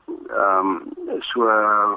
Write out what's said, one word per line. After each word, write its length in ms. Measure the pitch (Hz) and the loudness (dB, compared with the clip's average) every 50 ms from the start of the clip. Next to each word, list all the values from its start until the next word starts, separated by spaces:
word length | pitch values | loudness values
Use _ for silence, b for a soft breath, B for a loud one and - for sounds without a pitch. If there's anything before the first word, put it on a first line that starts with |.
| - - - - - - | -14 -14 -12 -12 -10 -6
Ehm, 480 | - 110 101 98 95 95 95 98 92 82 - - - - - - - - | -2 0 2 2 4 2 2 0 -2 -4 -6 -10 -12 -12 -8 -6 -6 -6
so, 280 | - - - 123 117 | -6 -6 -2 0 2
eh, 440 | 113 107 107 107 107 107 104 104 104 101 | 4 4 4 4 4 2 2 2 2 0